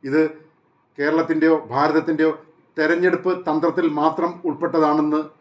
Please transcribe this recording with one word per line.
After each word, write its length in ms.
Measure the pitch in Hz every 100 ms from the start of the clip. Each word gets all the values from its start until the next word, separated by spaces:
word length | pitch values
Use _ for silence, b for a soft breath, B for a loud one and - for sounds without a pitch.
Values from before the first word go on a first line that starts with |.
| 139
ഇത് 140 | 147 156 156 - _ _ _ _ -
കേരളത്തിൻ്റെയോ 580 | 143 160 160 156 160 156 104
ഭാരതത്തിൻ്റെയോ 600 | 127 151 156 156 156 160 156 - _ _ -
തെരഞ്ഞെടുപ്പ് 540 | 156 170 185 180 185 180 160
തന്ത്രത്തിൽ 400 | 156 165 180 165 151
മാത്രം 300 | 156 160 175 175 170
ഉൾപ്പെട്ടതാണെന്ന് 720 | 143 170 165 156 151 151 151 151 _